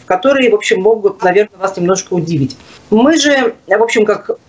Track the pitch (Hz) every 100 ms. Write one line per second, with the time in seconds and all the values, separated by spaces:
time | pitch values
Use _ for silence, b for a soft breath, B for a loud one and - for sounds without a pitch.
0 | - 185 269 269 247 208 - 220 202 220
1 | 196 190 180 185 214 180 196 190 175 190
2 | - 180 165 156 135 - B B - 214
3 | 269 320 294 277 226 - - 208 226 226
4 | 214 202 - -